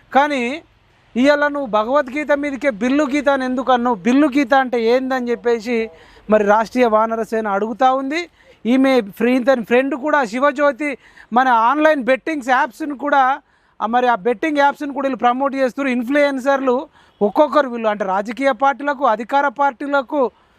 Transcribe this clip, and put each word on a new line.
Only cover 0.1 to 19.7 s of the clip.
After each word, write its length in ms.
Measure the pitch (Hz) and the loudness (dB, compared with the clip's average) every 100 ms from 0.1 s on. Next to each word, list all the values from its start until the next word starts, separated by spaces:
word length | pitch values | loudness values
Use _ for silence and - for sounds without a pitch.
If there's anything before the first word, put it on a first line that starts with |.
| 262 | 0
కానీ 460 | 294 277 240 302 - _ _ _ _ 220 | 2 0 -4 -6 -12 _ _ _ _ 0
ఇవాళ 320 | 277 294 294 | 2 4 0
నువ్వు 220 | 285 269 | -2 -2
భగవద్గీత 600 | 214 220 285 262 285 302 | -2 0 0 -2 -4 -2
మీదకే 380 | 294 294 269 285 | -2 -2 -4 -4
బిల్లు 340 | 202 247 277 | -2 0 0
గీత 260 | 302 294 277 | 0 0 0
అని 160 | 277 254 | 0 -2
ఎందుకు 260 | 254 240 | -4 0
అన్నావు? 240 | 247 240 226 | 0 0 -2
బిల్లు 320 | 175 269 302 | 0 2 2
గీత 260 | 254 262 | 2 2
అంటే 280 | 269 262 240 | 2 2 0
ఏందని 480 | 226 247 262 262 240 | 0 0 0 -4 -4
చెప్పేసి 580 | 233 240 233 214 233 220 - - - - | -4 -2 -2 -2 -4 -4 -10 -20 -14 0
మరి 140 | 214 | 2
రాష్ట్రీయ 420 | 202 208 220 247 240 | 4 2 2 2 2
వానర 380 | 214 226 226 | 2 0 -2
సేన 240 | 220 220 220 | -4 -4 -2
అడుగుతా 460 | 196 220 208 262 | -2 -4 0 2
ఉంది. 360 | 262 269 311 349 _ _ _ 214 | 2 -2 -6 -6 _ _ _ 0
ఈమె 360 | 262 269 262 | 2 4 2
ఫ్రీ-, 440 | 202 - 233 254 240 | 0 -2 0 2 2
తన 160 | 262 | 0
ఫ్రెండ్ 320 | 208 240 269 269 | 2 0 0 -2
కూడా 300 | 285 294 240 | 0 0 0
శివజ్యోతి 720 | 240 285 277 285 277 294 262 _ - - | 0 0 2 0 0 -4 -8 _ -20 -4
మన 140 | 226 262 | 0 2
ఆన్‌లైన్ 560 | 233 226 285 311 311 | 2 2 2 2 2
బెట్టింగ్స్ 460 | 226 262 - 311 240 | 0 -2 -2 -6 0
యాప్స్ని 480 | 254 294 - 311 269 | 0 0 -6 -10 -8
కూడా, 440 | 285 285 254 285 - _ _ - | 0 2 2 0 -8 _ _ -8
ఆ, 40 | 214 | -4
మరి 220 | 240 247 | 0 0
ఆ 80 | 233 | 0
బెట్టింగ్ 420 | 190 240 320 294 | -2 -2 -2 0
యాప్స్ని 360 | 285 277 294 | 0 0 -6
కూడా 140 | 269 277 | -6 -4
వీళ్ళు 100 | 247 | -2
ప్రమోట్ 380 | 240 247 277 269 | 0 0 -2 -2
చేస్తున్నారు. 420 | 262 - 277 247 | -2 -2 -2 -2
ఇన్‌ఫ్లుయెన్సర్లు 880 | 233 285 285 269 254 277 262 247 311 _ _ - | -2 0 0 0 0 0 0 -2 -4 _ _ -2
ఒక్కొక్కరు 480 | 202 240 302 262 277 | 0 2 2 2 0
వీళ్ళు 200 | 233 220 | -2 -4
అంటే 160 | 208 196 | -2 -2
రాజకీయ 460 | 190 214 233 277 | -2 -4 -2 -2
పార్టీలకు, 540 | 247 269 262 285 269 269 | 0 0 0 -4 -2 0
అధికార 420 | 214 233 277 285 | 0 0 0 0
పార్టీలకు 840 | 254 285 | 0 -2